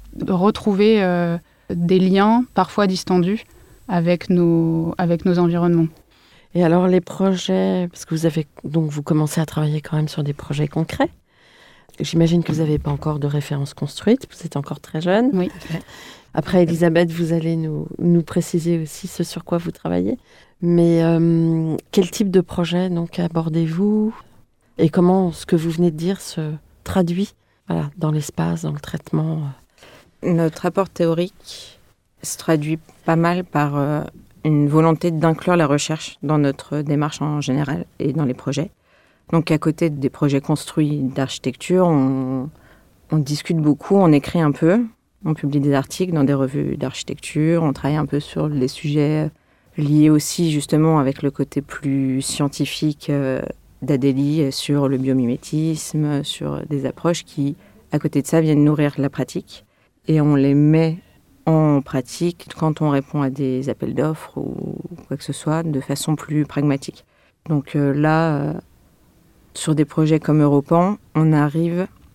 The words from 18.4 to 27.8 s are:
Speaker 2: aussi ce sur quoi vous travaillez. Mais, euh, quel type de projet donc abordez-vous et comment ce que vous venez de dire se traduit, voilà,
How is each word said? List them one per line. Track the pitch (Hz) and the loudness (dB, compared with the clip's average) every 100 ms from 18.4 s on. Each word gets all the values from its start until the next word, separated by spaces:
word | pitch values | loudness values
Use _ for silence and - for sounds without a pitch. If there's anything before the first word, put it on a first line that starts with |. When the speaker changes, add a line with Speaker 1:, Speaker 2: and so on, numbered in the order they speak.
| 170 175 165 170 | 0 -2 0 -2
Speaker 2:
aussi | 156 - 180 | -4 -10 -12
ce | - | -6
sur | 170 170 | -6 -6
quoi | - 170 | -4 -4
vous | 170 | -4
travaillez. | - 165 175 190 247 _ - _ - | -8 -4 -2 -2 -4 _ -20 _ -4
Mais, | 175 170 170 165 | 2 4 4 4
euh, | 165 165 170 165 165 165 160 156 - | 4 4 2 2 2 0 -2 -4 -2
quel | - 180 | 0 0
type | - 202 | 0 2
de | 185 | 2
projet | 175 - 165 175 185 | 0 -2 -2 0 -2
donc | 175 170 - | -2 -4 -4
abordez-vous | 170 165 160 160 160 165 208 214 214 - - _ _ _ _ - | -4 -2 -2 -2 -2 0 0 0 -2 -4 -20 _ _ _ _ 0
et | 165 | 2
comment | 190 175 190 180 | 4 4 4 0
ce | 160 - | -4 -2
que | 175 | 0
vous | 165 | 0
venez | 160 175 | 2 0
de | 156 | 0
dire | 170 196 | -4 -4
se | - - 156 151 _ _ | -8 -8 -6 -8 _ _
traduit, | - 190 170 175 202 _ _ _ - | -4 0 0 0 -4 _ _ _ -6
voilà, | 165 | -4